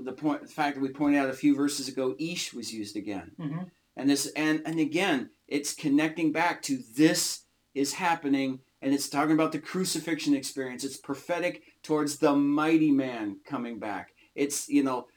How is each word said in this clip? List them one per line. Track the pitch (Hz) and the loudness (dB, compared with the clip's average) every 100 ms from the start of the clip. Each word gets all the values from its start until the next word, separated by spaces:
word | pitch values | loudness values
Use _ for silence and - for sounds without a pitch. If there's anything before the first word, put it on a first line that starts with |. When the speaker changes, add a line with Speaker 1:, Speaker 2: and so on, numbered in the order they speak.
Speaker 1:
the | 127 | -10
point, | 131 147 143 | -4 -2 -2
the | - | -6
fact | - 147 | -4 -2
that | 139 | -2
we | 135 | -4
pointed | 135 147 143 | 0 2 4
out | 131 | 2
a | |
few | 131 147 | 2 2
verses | 139 143 143 135 | 4 2 -2 -6
ago, | 131 131 131 | -2 -2 -2
"ish" | 165 180 - | -4 -6 -8
was | 123 110 | -8 -10
used | 110 101 107 | -8 -8 -8
again. | 107 95 85 - | -6 -8 -10 -10
Speaker 2:
Mm-hmm. | 143 165 185 _ _ - | -8 -6 -10 _ _ -2
Speaker 1:
And | 135 | 2
this, | 139 143 - | 2 0 -2
and, | 156 156 156 | 0 0 -2
and | 160 | -2
again, | 147 175 196 135 107 _ - | 0 0 0 0 -4 _ -6
it's | 143 143 | -4 -4
connecting | - 151 143 156 160 160 | -4 2 2 2 0 0
back | 151 170 151 | 2 0 0
to | - 131 113 | -4 -6 -2
this | 117 160 180 - - _ _ _ | 4 6 6 -2 -4 _ _ _
is | 135 139 | -2 -2
happening, | - 180 165 143 139 135 131 _ _ | 0 0 0 2 0 0 -4 _ _
and | 135 | -2
it's | 139 - | 0 0
talking | 143 156 | 0 4
about | 160 160 | 4 2
the | 156 | -2
crucifixion | - 185 180 160 160 151 151 | -4 -4 -2 -2 -4 -2 2
experience. | 139 135 139 131 123 | 0 0 -6 -6 -6
It's | 135 - | -8 -8
prophetic | - 135 - 170 175 - - _ | -8 -6 -4 -2 -2 -4 -14 _
towards | - 151 147 - | -2 0 0 2
the | 151 | 2
mighty | 139 143 147 156 160 156 | 4 4 2 4 4 6
man | 135 131 117 104 98 - | 4 2 -4 -6 -8 -8
coming | 131 120 110 | -8 -6 -8
back. | 107 95 - _ _ | -6 -8 -10 _ _
It's, | - 143 - - | -4 -2 -2 0
you | 143 | 2
know, | 135 123 - | 2 0 -6